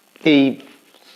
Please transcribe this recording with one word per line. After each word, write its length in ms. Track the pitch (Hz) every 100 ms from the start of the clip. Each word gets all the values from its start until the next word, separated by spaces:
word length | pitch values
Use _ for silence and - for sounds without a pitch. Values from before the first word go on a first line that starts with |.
| _ _ 160
এই 300 | 143 135 117 - - _ _ _